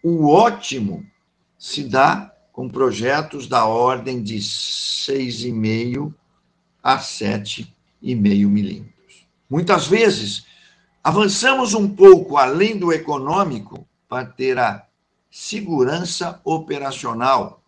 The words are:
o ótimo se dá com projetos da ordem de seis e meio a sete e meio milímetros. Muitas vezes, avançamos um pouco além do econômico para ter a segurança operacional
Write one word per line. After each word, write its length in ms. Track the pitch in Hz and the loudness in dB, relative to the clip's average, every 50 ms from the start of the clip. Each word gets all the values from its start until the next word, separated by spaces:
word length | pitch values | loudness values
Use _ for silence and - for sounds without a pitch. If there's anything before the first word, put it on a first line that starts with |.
o 260 | - 170 170 160 151 147 | 0 0 0 2 4 4
ótimo 760 | 151 185 226 233 208 - - - 135 131 107 98 90 - - - _ _ _ _ _ _ _ _ _ | 6 6 4 4 0 -4 -10 -10 -8 -6 -6 -6 -8 -8 -14 -18 _ _ _ _ _ _ _ _ _
se 280 | _ - - - 147 143 | _ -16 -12 -10 -10 -8
dá 500 | 127 107 131 135 151 180 202 202 - _ _ _ _ | -4 0 2 2 2 2 -2 -8 -14 _ _ _ _
com 160 | _ - 127 127 | _ -14 -12 -10
projetos 760 | 107 123 135 123 107 101 113 127 139 151 151 151 - 143 127 | -4 -2 -2 -2 0 -2 -2 -2 -2 -2 -4 -6 -12 -14 -10
da 200 | 110 127 123 113 | -2 0 0 0
ordem 580 | 110 110 117 123 127 131 123 113 131 127 123 110 | 2 0 0 0 0 0 -2 -6 -8 -8 -8 -8
de 180 | 101 113 104 | -8 -8 -8
seis 1000 | 101 - - - - - - - - - - - - - 135 135 131 123 117 110 117 | -8 -8 -8 -8 -8 -8 -8 -8 -6 -8 -8 -8 -6 -6 -4 -4 -4 -6 -8 -8 -8
e 80 | 123 | -6
meio 600 | 113 110 110 110 110 110 117 123 123 139 147 151 156 _ _ _ _ _ _ _ _ _ _ _ _ _ | -6 -4 -2 -2 -2 -2 -4 -4 -6 -6 -8 -8 -12 _ _ _ _ _ _ _ _ _ _ _ _ _
a 160 | _ - 131 139 | _ 0 0 0
sete 760 | - - - - 107 101 110 107 101 107 - - 113 - _ _ _ _ _ _ | 0 -12 -10 -6 -4 -4 -4 -4 -6 -10 -12 -12 -14 -18 _ _ _ _ _ _
e 140 | - 127 127 | -8 -6 -2
meio 340 | 113 101 101 101 101 101 101 | 0 2 2 4 4 2 2
milímetros. 760 | 101 104 101 92 87 - 107 - _ _ _ _ - _ _ _ _ _ _ _ | 2 0 -2 -4 -8 -12 -16 -20 _ _ _ _ -20 _ _ _ _ _ _ _
Muitas 380 | 131 156 180 170 202 170 - | -4 -4 0 2 2 0 2
vezes, 640 | 147 180 226 226 214 - 107 107 101 104 - - _ _ _ _ _ _ _ _ _ _ _ _ | 0 2 4 4 2 2 0 -4 -8 -8 -10 -14 _ _ _ _ _ _ _ _ _ _ _ _
avançamos 720 | 151 165 202 214 190 202 - 226 262 269 269 254 220 202 | -2 0 2 2 0 0 0 0 0 2 2 0 -2 0
um 120 | 226 202 190 | -2 -2 -2
pouco 500 | - - 190 196 185 165 - - 135 147 | 4 10 12 12 12 12 8 0 2 2
além 380 | 135 127 139 165 196 220 226 | 2 2 2 2 0 0 0
do 160 | 196 175 170 | -2 -2 0
econômico 960 | 165 156 160 - 147 139 131 139 165 196 202 165 135 110 104 - - - - _ _ _ _ _ | -2 -2 -2 -4 -6 -4 -4 -2 -2 0 -2 -2 -4 -8 -12 -14 -18 -20 -20 _ _ _ _ _
para 160 | - 127 127 | -10 -10 -10
ter 320 | 127 - - 131 131 127 131 | -10 -10 -4 -2 -2 0 0
a 260 | 123 110 101 104 - _ _ _ _ _ _ _ _ _ | 0 -2 -2 -6 -14 _ _ _ _ _ _ _ _ _
segurança 1120 | _ - - - 208 226 208 175 165 139 123 127 151 170 180 170 - - 180 170 170 - _ | _ -18 -14 -10 -10 -10 -6 -4 -2 0 0 0 0 -4 -6 -8 -8 -6 -8 -8 -10 -10 _
operacional 1160 | - 160 160 156 156 151 143 139 139 131 - - 123 117 113 120 131 135 120 98 95 - _ _ | -4 -4 -4 -4 -8 -10 -8 -8 -10 -10 -8 -8 -8 -6 -2 0 0 0 0 -2 -6 -14 _ _